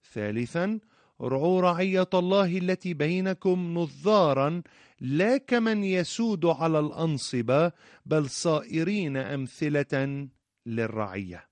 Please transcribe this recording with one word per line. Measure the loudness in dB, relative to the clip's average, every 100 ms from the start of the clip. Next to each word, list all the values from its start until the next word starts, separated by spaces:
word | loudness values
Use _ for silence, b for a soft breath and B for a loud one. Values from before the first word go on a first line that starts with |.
| _
ثالثا، | -6 -4 -4 -4 -4 -2 -4 b b b _
ارعوا | -4 0 2 2
رعية | 2 2 0 0 2
الله | 0 2 2 2 0
التي | -2 -2 -4
بينكم | -2 0 0 -2 -2 0 0 -2
نظارا، | -4 -4 -2 2 4 4 4 0 -2 -8 b b b
لا | -2 2 2 2
كمن | 2 0 2 0
يسود | 0 0 -2 -2 0 2 2
على | 2 2 2
الأنصبة، | 0 -2 -2 -2 -2 -2 2 2 2 B B B -2
بل | 0 0
صائرين | -2 0 0 -2 -2 0 0 -2 -4
أمثلة | -4 -6 -6 -4 -2 0 0 -2 -2 -4 -10 _ _ _ -6
للرعية. | -4 -2 -2 -4 -6 -8 -12 -18